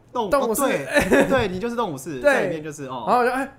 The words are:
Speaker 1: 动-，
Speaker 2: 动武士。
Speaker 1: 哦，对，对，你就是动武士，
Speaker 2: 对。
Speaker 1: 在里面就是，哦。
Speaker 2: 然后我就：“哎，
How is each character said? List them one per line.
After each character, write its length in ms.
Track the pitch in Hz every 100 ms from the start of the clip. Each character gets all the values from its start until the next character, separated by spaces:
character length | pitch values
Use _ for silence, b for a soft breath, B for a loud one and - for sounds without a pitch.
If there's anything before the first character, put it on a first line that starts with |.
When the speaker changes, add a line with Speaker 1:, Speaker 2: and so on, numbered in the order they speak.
| _
Speaker 1:
动-， 180 | 247 208
Speaker 2:
动 180 | 185 226
武 60 | 220
士。 80 |
Speaker 1:
哦， 40 | 269
对， 600 | 170 139 294 185 277 269
对， 180 | 262 214
你 120 | 185
就 100 | 233
是 60 | 233
动 160 | 220
武 40 | 139
士， 240 | 175 135
Speaker 2:
对。 40 |
Speaker 1:
在 180 | 285 254 196
里 40 |
面 140 | 160
就 80 | 156
是， 140 | 147 135
哦。 180 | 127 113
Speaker 2:
然 100 | 240
后 60 |
我 20 |
就 60 | 247
：“哎， 220 | 254 277